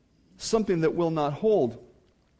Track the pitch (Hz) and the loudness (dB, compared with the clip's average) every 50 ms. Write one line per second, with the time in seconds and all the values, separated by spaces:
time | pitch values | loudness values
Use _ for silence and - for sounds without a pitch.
0 | _ _ _ _ _ _ _ - - - - - 202 - 185 165 160 151 - 165 | _ _ _ _ _ _ _ -14 -6 -2 -2 0 0 0 0 2 2 0 0 0
1 | 170 165 165 156 147 143 143 - 196 220 214 180 131 117 113 - - - - _ | -2 0 0 0 -2 -2 -2 0 0 2 2 4 2 0 -2 -8 -20 -20 -20 _
2 | _ _ _ _ _ _ _ | _ _ _ _ _ _ _